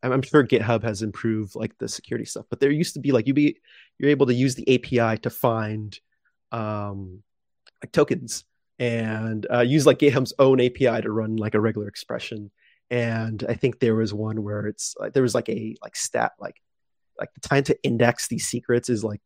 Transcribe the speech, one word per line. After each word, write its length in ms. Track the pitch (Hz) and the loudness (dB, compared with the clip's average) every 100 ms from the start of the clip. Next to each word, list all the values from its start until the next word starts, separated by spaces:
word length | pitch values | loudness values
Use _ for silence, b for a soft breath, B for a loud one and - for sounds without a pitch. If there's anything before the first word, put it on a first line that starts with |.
I'm, 100 | 131 | 0
I'm 100 | 131 | 0
sure 240 | 131 151 123 | 4 4 6
GitHub 360 | 120 104 113 | 2 2 0
has 180 | 113 101 | 0 -4
improved, 540 | 110 101 117 110 104 - | -6 -4 -2 -2 -4 -8
like, 200 | 110 _ | -10 _
the 100 | 117 | -10
security 360 | - - 123 | -10 -8 -8
stuff, 220 | 110 - 110 | -8 -12 -10
but 120 | 120 | 0
there 100 | 139 | 2
used 240 | 151 175 | 2 -2
to 60 | - | -4
be, 120 | 135 | 0
like, 140 | 131 131 | 0 2
you'd 100 | 135 | 2
be, 220 | 147 - b b b _ | 2 0 b b b _
you're 120 | 135 | 2
able 160 | 143 131 | 4 4
to 80 | |
use 200 | 123 131 | 4 2
the 140 | 127 - | 0 2
A 100 | 127 | 2
P 220 | - 123 | 2 0
I 160 | 113 110 | 2 0
to 140 | - | -4
find, 680 | - 127 113 107 107 107 - _ _ _ _ _ | 0 0 0 -4 -6 -10 -14 _ _ _ _ _
um, 720 | 117 107 107 101 98 95 92 _ _ _ _ _ _ | -8 -6 -6 -8 -10 -12 -16 _ _ _ _ _ _
like, 100 | - | -4
tokens 520 | - 147 107 123 - - _ _ _ | 0 2 0 -4 -12 -14 _ _ _
and, 680 | 123 117 110 110 110 110 104 | -2 -2 -4 -4 -4 -6 -2
uh, 80 | 120 | 2
use, 260 | 120 151 147 | 4 6 6
like, 120 | 131 | 8
GitHub's 340 | 143 131 131 - | 6 4 -2 4
own 220 | 135 135 | 4 6
A 100 | 123 | 4
P 180 | 123 127 | 2 0
I 120 | 113 | 2
to 100 | 113 | -2
run, 260 | 110 110 110 | -4 -2 -2
like, 180 | 107 | 0
a 60 | 107 | 2
regular 280 | 110 110 104 | 0 -2 -8
expression. 640 | - - 120 - 110 104 _ _ _ _ | -12 -10 -10 -8 -12 -14 _ _ _ _
And 540 | 123 117 113 113 110 120 | -2 -2 -2 -4 -6 -4
I 60 | |
think 260 | 117 135 117 | 0 0 2
there 160 | 117 110 | 2 2
was 180 | 110 | 0
one 300 | 104 107 110 | -2 -6 -4
where 220 | 104 104 104 | -6 -6 -6
it's, 280 | 107 - - | -8 -12 -8
like, 120 | 107 | -2
there 80 | 135 | 2
was, 120 | 127 | 2
like, 140 | 120 117 | 0 -4
a, 280 | 113 110 110 | -6 -8 -12
like, 140 | 107 - | -14 -10
stat, 360 | - 120 117 _ | -6 -2 -4 _
like, 240 | 101 - _ _ _ _ _ _ | -16 -16 _ _ _ _ _ _
like, 140 | - | -14
the 60 | - | -12
time 240 | - 139 | 0 0
to 180 | 135 - | 2 -2
index 460 | - 117 117 - - | 0 2 2 0 -4
these 180 | 117 - | -6 -6
secrets 420 | 120 - 120 123 | -8 0 0 0
is, 140 | 117 | -2
like, 160 | 107 104 | -2 -8